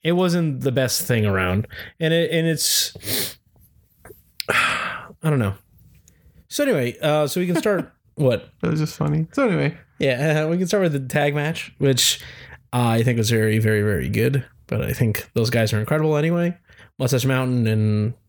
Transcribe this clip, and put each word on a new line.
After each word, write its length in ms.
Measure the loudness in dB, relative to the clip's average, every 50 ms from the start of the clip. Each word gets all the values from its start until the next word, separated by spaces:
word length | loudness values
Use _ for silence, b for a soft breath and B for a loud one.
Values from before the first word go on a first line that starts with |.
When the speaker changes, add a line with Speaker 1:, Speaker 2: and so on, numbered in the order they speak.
Speaker 1:
it 120 | _ 0 2
wasn't 480 | 2 2 2 2 2 0 0 -2 -2
the 100 | -2 -2
best 300 | 0 0 0 0 -2 -4
thing 240 | -2 0 0 2 2
around. 420 | 2 2 2 2 2 2 0 -2 -4 B B B B B B
And 140 | -2 0 2
it, 180 | 2 0 0
and 160 | 0 0 2 0
it's, 880 | 0 0 0 0 0 0 -2 -2 -6 -12 -8 -6 -4 -4 -4 -6 -10 _ _ _ _ -20 _ _ _ _ _ _ _ _ _ -20
<sighs> 420 | -20 _ _ _ _ _ -6 -2
I 600 | -2 0 0 -2 -2 -4 -6 -8 -10 -12 -14 -18 -20 _
don't 180 | -2 0 2 2
know. 160 | 0 0 -2 -6 _ _ _ -20 -20 -20 -20 -20 _ b b b b b b b b b
So 120 | -4 -2 0
anyway, 340 | 2 2 0 0 -2 -4 -2
uh, 280 | 0 0 2 2 0 0
so 120 | 0 -2
we 60 | 0
can 120 | 0 0 0
start. 340 | 0 0 0 0 -2 -6 _ _
Speaker 2:
<laughs> 40 | _ _ _
Speaker 1:
What? 340 | 0 2 2 2 2 -4 -10 _ _
Speaker 2:
That 100 | -4 -2
was 80 | 0 0
just 180 | -2 -4 -2 -4
funny. 300 | -2 0 0 0 -2 -2 0
So 140 | 0 2 2
anyway. 300 | 2 2 0 -2 -4 -6 -18 _ _ _
Speaker 1:
Yeah, 420 | 0 0 0 0 0 0 0 0
uh, 60 | 0 0
we 80 | 0 -2
can 100 | 0 0
start 160 | 0 0 2
with 100 | 2 0
the 60 | -2
tag 360 | -4 -2 -2 0 0 2 0
match, 380 | 0 -2 -2 -4 -6 -10 -14 -8 _
which, 420 | 2 2 2 4 2 0 0 -2 B B B B B B B B B _ -2
uh, 140 | 0 2 2
I 160 | 2 2 2
think 140 | 2 2 2
was 120 | 2 2
very, 300 | 2 2 2 2 2 2
very, 220 | 2 2 2 2
very 280 | 2 0 0 0 -2 -2
good. 340 | 0 0 0 2 0 0 -4 -4 _ _ _ -6
But 140 | -6 -4
I 120 | -2 -4 -2
think 360 | 0 0 0 0 -2 -6 -4 _
those 140 | -2 -2 0
guys 220 | 2 0 0 2
are 80 | 0 -2
incredible 380 | 0 0 0 0 2 2 2 2
anyway. 400 | 2 0 0 0 0 -2 -2 -6 B B B B B B B _
Mustache 260 | -2 0 0 2 2
Mountain 440 | 2 0 0 0 0 0 0 2 2
and 460 | 2 2 2 2 2 2 0 -2 -4 _ _